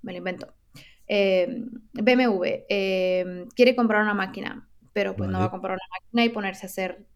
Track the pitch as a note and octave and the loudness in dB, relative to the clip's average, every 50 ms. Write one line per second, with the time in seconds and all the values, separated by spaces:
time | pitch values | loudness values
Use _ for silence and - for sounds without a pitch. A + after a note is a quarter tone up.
0 | - - F3+ F3+ F3+ F#3 F#3 D#3 - - - _ _ _ _ - - - - _ | -12 -12 -12 -10 -8 -8 -8 -10 -12 -18 -20 _ _ _ _ -20 -20 -20 -20 _
1 | _ _ - G3+ G3+ G3 F#3+ F#3 F3+ F3 - - - - - - - - - A#3+ | _ _ 2 2 4 4 4 4 2 0 -2 -8 -8 -10 -14 -16 -20 -16 -8 -2
2 | A3 A3+ B3+ B3 C4 A#3+ G#3 F#3 F3 - - - - - G3+ G3+ F#3+ F#3+ F#3+ F#3 | 2 4 4 4 4 2 2 2 0 -2 -2 -4 -4 -2 -2 0 0 0 0 0
3 | F#3 F#3 F#3 F#3 F3+ F3+ F3+ F3+ F3+ A#3 - - A#3+ B3 B3 B3+ A#3+ A3+ G#3+ G#3 | 2 2 2 0 0 -2 -6 -10 -12 -14 4 6 6 6 6 4 2 2 4 2
4 | G#3+ G#3+ G#3 G3+ F#3+ F#3+ F3+ F#3+ F#3+ - - - - _ - - _ _ _ G#3 | 2 2 0 -2 -2 -4 -6 -10 -10 -10 -10 -12 -16 _ -20 -20 _ _ _ -2
5 | G3+ - F#3+ - F#3+ - - F#3 F#3 F#3 F#3 F#3 F#3 F#3+ F#3+ F#3 - - - F#3+ | -2 -2 -2 -4 -4 -2 0 0 0 0 -2 -4 -6 -6 -6 -6 -8 -12 -14 -16
6 | _ - - A#3 A#3 A#3 A3+ A3 G3+ F#3+ F#3 F#3+ - F#3 - - F#3+ F3+ F3+ - | _ -4 0 2 2 2 0 -2 -6 -6 -6 -8 -12 -12 -6 -6 -6 -6 -6 -10
7 | G#3 _ _ | -16 _ _